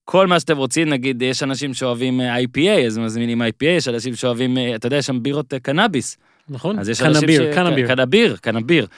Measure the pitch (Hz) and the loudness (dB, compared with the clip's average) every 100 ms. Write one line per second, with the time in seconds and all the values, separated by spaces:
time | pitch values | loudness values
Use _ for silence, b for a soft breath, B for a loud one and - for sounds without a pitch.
0 | - 180 190 170 - 147 131 156 160 135 | 0 2 4 2 2 -2 0 0 0 0
1 | 131 120 127 127 139 127 139 123 127 120 | -2 -2 -2 -2 -4 -4 -6 -4 -4 -2
2 | 131 127 123 123 127 123 180 202 120 110 | 0 0 0 -2 -2 0 2 4 2 0
3 | 113 113 117 117 117 - 147 175 131 117 | -4 -2 -2 0 -2 0 0 0 0 -4
4 | 127 113 127 120 127 127 123 113 120 143 | -6 -4 -2 0 0 0 -2 -4 -2 -2
5 | 135 127 127 143 - 131 135 151 220 139 | -2 -2 -2 -4 -4 -6 -2 0 2 0
6 | - - _ _ - 131 175 208 101 117 | -6 -12 _ _ -14 -8 -4 -4 -4 -2
7 | 131 151 151 151 147 147 175 143 123 127 | 0 2 4 4 4 0 2 2 2 2
8 | 127 208 220 113 117 113 117 165 101 | 4 4 2 0 -2 -2 2 2 2